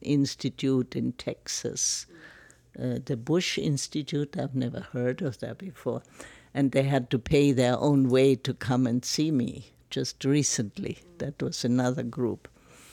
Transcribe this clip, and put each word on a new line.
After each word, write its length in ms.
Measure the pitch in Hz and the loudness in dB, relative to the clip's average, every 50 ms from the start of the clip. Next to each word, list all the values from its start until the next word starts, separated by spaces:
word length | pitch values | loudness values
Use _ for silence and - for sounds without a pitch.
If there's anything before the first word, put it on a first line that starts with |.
institute 920 | - - 147 143 139 127 - - - 135 - - 135 135 135 127 123 - - | -2 0 2 2 2 0 -2 -4 -6 -6 -4 -2 0 2 2 2 0 -2 -4
in 160 | 131 120 123 | -4 -4 -4
Texas, 920 | 123 - - 123 123 - _ - - - - - - - - - - - - - - - - - - - - - - _ _ _ - - | -6 -6 -8 -8 -8 -8 _ -10 -8 -6 -6 -6 -4 -2 -2 -2 -2 -4 -8 -12 -18 -20 -20 -20 -20 -20 -20 -20 -20 _ _ _ -10 -6
uh, 200 | 123 127 123 123 131 | -4 -4 -4 -4 -4
the 120 | - 139 | -4 -6
Bush 420 | 113 120 - 156 180 175 - - - | -4 -2 0 0 0 0 -2 -2 -2
Institute. 760 | - 160 143 131 - - - 151 147 - 156 147 147 143 - - | 0 0 -2 -2 -4 -4 -6 -6 -6 -4 -4 -4 -4 -4 -4 -6
I've 160 | 131 131 127 | -6 -4 -2
never 260 | 131 123 120 117 117 - - | -2 -2 -2 -4 -8 -10 -8
heard 300 | - 123 123 123 135 - | -4 -2 -2 -2 -2 -2
of 160 | 185 135 113 - | -4 -6 -4 -6
that 200 | 117 120 117 - | -8 -10 -10 -10
before. 440 | 190 190 - - - 131 120 120 - _ - - - - - - - _ - | -12 -14 -14 -6 -4 -4 -4 -4 -8 _ -18 -20 -20 -20 -20 -20 -20 _ -2
And 160 | 139 139 131 | 0 0 2
they 140 | - 135 135 | 4 2 2
had 260 | 139 143 135 123 - | 4 2 0 2 0
to 80 | 143 120 | -2 -2
pay 340 | - - 151 143 143 143 | 0 2 4 6 6 6
their 240 | 127 127 123 123 123 - | 6 4 4 4 4 2
own 300 | - 147 143 139 131 123 | 4 4 4 4 6 6
way 280 | 127 131 135 139 131 | 6 6 6 6 4
to 180 | 123 - 131 120 | 4 0 -4 -6
come 320 | - - - 127 123 131 | -4 -2 0 2 2 2
and 180 | 117 120 123 - | 2 0 -2 -2
see 260 | - - - 151 160 | -2 -2 0 0 2
me 400 | 156 127 117 - - - 107 - _ _ _ _ | 2 0 0 -2 -6 -10 -16 -20 _ _ _ _
just 340 | - 139 135 - - - - | -6 -4 -4 -4 -6 -2 0
recently. 720 | 135 143 151 139 - - - 110 98 - 202 202 - - - - - - - | 2 2 4 2 2 0 -2 -4 -4 -6 -8 -8 -8 -8 -10 -16 -16 -10 -8
That 240 | - 143 143 - | -8 -8 -6 -4
was 220 | 139 131 - - - | -6 -4 -4 -2 0
another 400 | 120 123 127 127 123 127 139 120 | 2 2 2 2 0 0 -2 -4
group. 440 | 117 120 139 120 107 98 - - - _ _ _ - - - - - | -6 -4 -2 -2 -2 -2 -6 -10 -18 _ _ _ -20 -20 -20 -20 -20